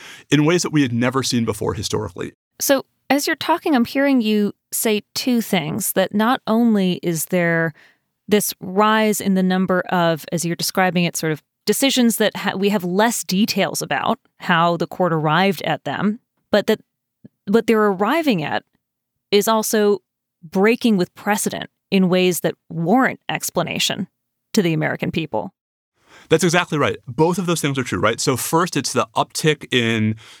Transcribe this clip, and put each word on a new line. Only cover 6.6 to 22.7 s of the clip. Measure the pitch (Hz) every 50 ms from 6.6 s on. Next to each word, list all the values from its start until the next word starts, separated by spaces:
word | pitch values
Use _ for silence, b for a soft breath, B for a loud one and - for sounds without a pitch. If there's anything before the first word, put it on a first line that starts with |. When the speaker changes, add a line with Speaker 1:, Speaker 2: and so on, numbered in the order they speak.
| 240 233 214 202 190 185 175 -
Speaker 2:
is | - 175 165 160 -
there | - 185 180 170 170 165 165 165 160 - b b b b b b b b _ _ -
this | 202 208 - - - -
rise | - 190 185 202 214 214 220 220 220 214 208 -
in | - 202 190
the | 190
number | 185 185 185 185 185 180 185 180 - -
of, | 185 180 170 165 165 151 - -
as | - 165 -
you're | 165 170
describing | - - - - 196 185 185 170 180
it, | 175 160 -
sort | - 165 156
of | 151 - _ _ _ _ -
decisions | 208 208 - 277 269 - 254 240 233 202
that | - 220 196 -
ha-, | - - 202 -
we | 190 202 202
have | 208 202 180
less | 175 180 196 214 240 226 - -
details | - 175 190 220 - - 202 180 151 - -
about | - - 143 131 - - - - _ _ _ -
how | - - 180 165 170 170 170
the | 170 170
court | - - - 185 170
arrived | 165 156 151 156 156 175 190 196 190 -
at | - 165 151 - -
them, | 147 131 - 180 208 208 - _ _ _ _ _ -
but | - 202 196
that | - 214 - _ _ _ _ _ _ _ _ _ - _ _ -
what | 196 196 233 226
they're | - 226 214 214
arriving | 208 196 180 208 220 285 339 311 285 214 165
at | 147 135 107 101 - _ _ _ _ _ _ _ _ _ _ _ _ -
is | 196 202 190 226
also | 226 220 214 - - 214 208 208 202 - _ _ _ _ _ _ _ _
breaking | 175 156 - 185 196 220 247 - - 233 214
with | 180 - - _
precedent | - - 208 208 202 - 190 - - - - _ _ _ -
in | 190 196 185 170
ways | 180 185 180 185 170 -
that | - 170 - _ _
warrant | -